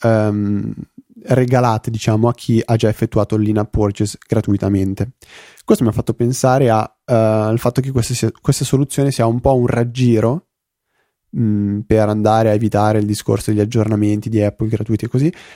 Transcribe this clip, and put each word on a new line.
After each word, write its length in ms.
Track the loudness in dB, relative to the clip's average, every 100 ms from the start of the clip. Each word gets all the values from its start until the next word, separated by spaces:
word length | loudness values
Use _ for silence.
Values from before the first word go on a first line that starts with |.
ehm, 720 | 0 2 2 0 -2 -2 -4 -10 -16 -20 _ -16
regalate, 720 | 0 2 2 2 2 0 -4
diciamo, 380 | -4 0 2 2
a 40 |
chi 300 | -2 0 0
ha 120 | 2 2
già 120 | 2
effettuato 480 | 0 -2 0 0 0
l'in-app 360 | 0 0 -2
purchase 460 | 0 -2 0 -4 -6
gratuitamente. 880 | -4 -2 0 -2 0 0 -2 -4 -8 -10 -20 -20 -20 -14
Questo 180 | -2 2
mi 80 | 2
ha 20 |
fatto 220 | 0 -4
pensare 560 | -2 -2 0 2 2 2
a, 140 | 2 -2 _
eh, 80 | -2
al 460 | 0 2 0 0 0
fatto 220 | -2 -2
che 100 | -2
questa 240 | -2 -2
sia, 160 | -2 -4 -4
questa 240 | -2 -2
soluzione 460 | 0 0 0 0 -2
sia 160 | 0 0
un 140 | 2
po' 160 | 2 2
un 100 | 2
raggiro, 800 | 0 -2 0 2 4 2 -2 _ _ _ _ _ _ _ _ _ -2
mm, 440 | 0 0 -2 -4
per 280 | 0 0 2
andare 420 | 2 2 2 2
a 20 |
evitare 480 | 2 0 2 2 2
il 60 | 0
discorso 440 | -2 -2 -2 0
degli 100 | -2
aggiornamenti 680 | 0 0 0 0 0 -2 -2
di 120 | 0
Apple 280 | 0 -2 -4
gratuiti 380 | -4 -2 -4 -2
e 20 |
così, 260 | -2 -2 -4 -20